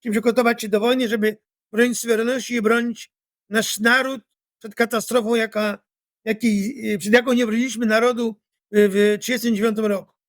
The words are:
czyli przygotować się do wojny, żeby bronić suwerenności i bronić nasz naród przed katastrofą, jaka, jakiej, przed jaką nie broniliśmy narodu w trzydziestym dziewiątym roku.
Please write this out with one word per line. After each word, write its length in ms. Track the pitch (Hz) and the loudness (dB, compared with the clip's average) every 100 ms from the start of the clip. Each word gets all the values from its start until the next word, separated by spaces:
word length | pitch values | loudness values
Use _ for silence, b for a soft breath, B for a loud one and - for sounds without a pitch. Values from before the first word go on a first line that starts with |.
czyli 100 | 247 | -2
przygotować 500 | 208 233 220 233 233 | 0 0 2 2 0
się 60 | 214 | -2
do 120 | 202 | 0
wojny, 280 | 226 254 247 | 2 0 0
żeby 300 | 226 214 214 _ _ _ | 0 -2 -4 _ _ _
bronić 260 | 214 247 233 | 0 0 0
suwerenności 560 | 233 220 226 262 - | -2 0 0 -2 -4
i 80 | 240 | -2
bronić 500 | 214 233 240 226 - _ _ _ _ | 2 2 0 -6 -14 _ _ _ _
nasz 280 | 214 214 - | -4 -2 -2
naród 420 | 220 247 262 269 _ _ _ _ | 2 2 0 -6 _ _ _ _
przed 160 | 226 | -20
katastrofą, 600 | - 226 226 - 247 220 | -4 -2 -2 0 -2 0
jaka, 440 | 233 220 214 214 202 _ _ _ _ | 0 0 -2 -4 -4 _ _ _ _
jakiej, 760 | 220 214 233 208 196 - 220 208 | -6 -2 0 0 -2 -6 -4 -4
przed 140 | 190 | 4
jaką 200 | 233 247 | 4 4
nie 140 | 240 240 | 0 0
broniliśmy 400 | 220 254 214 233 | 0 -2 -2 0
narodu 540 | 214 247 240 233 214 _ _ _ | 2 2 0 -4 -6 _ _ _
w 440 | 208 208 190 208 208 | 2 2 4 2 0
trzydziestym 360 | - 247 233 214 | -2 -4 -2 0
dziewiątym 300 | 226 214 214 | 0 -2 -2
roku. 340 | 202 - _ | -4 -6 _